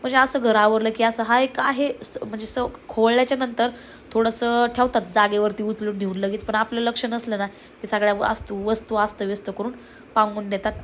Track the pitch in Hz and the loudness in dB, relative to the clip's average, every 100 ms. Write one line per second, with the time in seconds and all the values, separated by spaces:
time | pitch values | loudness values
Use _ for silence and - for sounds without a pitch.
0 | 254 262 262 277 233 220 214 220 220 220 | 2 4 4 2 4 6 6 4 0 2
1 | 233 226 226 247 262 247 262 254 285 - | 0 0 2 2 2 0 -2 0 -2 -4
2 | - - 220 214 220 254 240 - - - | -10 -10 -8 -8 -6 -4 -6 -8 -8 2
3 | 226 240 254 269 254 233 240 240 - - | 4 4 2 0 -2 0 -2 -2 -20 -20
4 | - 220 226 220 240 233 240 240 247 247 | -4 0 0 0 0 2 2 2 2 2
5 | 180 214 208 208 208 202 214 214 214 202 | 0 2 2 4 0 0 -4 -2 -4 -2
6 | 196 190 196 208 - 214 220 233 233 233 | -4 -2 -4 -4 -2 -2 0 0 -2 -2
7 | 240 233 233 208 196 - - - 202 208 | -4 -4 -4 -4 -4 -8 -20 -14 -4 2
8 | 208 202 208 220 - 202 202 220 - 220 | 2 2 0 -2 -6 -6 -2 -2 -2 0
9 | 208 - 196 202 202 196 226 254 - - | 0 -2 -6 -4 -6 -6 -8 -8 -20 -20
10 | - 226 214 208 202 196 214 - | -2 2 2 0 -4 -4 -4 -6